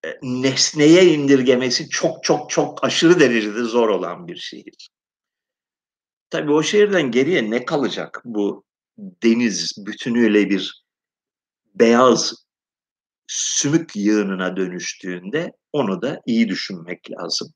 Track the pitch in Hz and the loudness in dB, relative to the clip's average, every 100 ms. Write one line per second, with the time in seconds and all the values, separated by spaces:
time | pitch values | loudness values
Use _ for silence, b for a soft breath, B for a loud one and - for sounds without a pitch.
0 | 80 - 131 123 135 135 - 151 147 175 | -12 -12 -8 -2 -2 0 -2 4 6 8
1 | 180 156 139 139 127 123 127 123 160 - | 8 4 4 4 6 2 0 -4 -6 -4
2 | 135 - - 143 - - 139 - 120 - | -4 -4 -2 -2 0 -4 -4 -4 -4 2
3 | 165 175 131 117 104 104 117 120 113 95 | 4 6 4 4 -2 -6 -2 0 2 0
4 | 87 90 87 - - - - _ - _ | -4 -12 -14 -14 -14 -16 -20 _ -20 _
5 | _ _ _ _ _ _ _ _ _ _ | _ _ _ _ _ _ _ _ _ _
6 | _ _ _ 160 151 156 156 208 208 190 | _ _ _ -6 0 0 2 2 4 2
7 | 139 117 139 113 107 120 120 156 113 92 | 2 0 2 0 0 -4 -2 -2 -2 -6
8 | 80 - 120 107 101 - _ _ _ - | -10 -14 -8 -4 -4 -6 _ _ _ -20
9 | 98 _ 113 113 120 92 85 - 101 101 | -20 _ 2 2 0 -2 -8 -10 -14 -10
10 | 127 117 113 104 98 98 - - _ _ | -4 0 4 4 2 -2 -4 -12 _ _
11 | _ _ _ _ _ _ _ - 117 117 | _ _ _ _ _ _ _ 2 4 6
12 | 127 113 - - _ _ _ _ _ _ | 6 4 -2 -10 _ _ _ _ _ _
13 | _ _ _ - - - 143 165 165 104 | _ _ _ -8 -4 -2 0 -2 -2 -4
14 | 101 107 98 95 92 92 92 90 85 - | 0 0 -2 -4 -6 -4 -6 -6 -12 -12
15 | 95 90 92 147 180 _ _ 147 113 190 | -12 -12 -8 -8 -8 _ _ -4 -4 -4
16 | 127 160 - 113 110 92 - 92 82 87 | -6 -8 -4 0 0 -2 -8 -12 -12 -14
17 | - - 87 - - | -14 -14 -10 -10 -10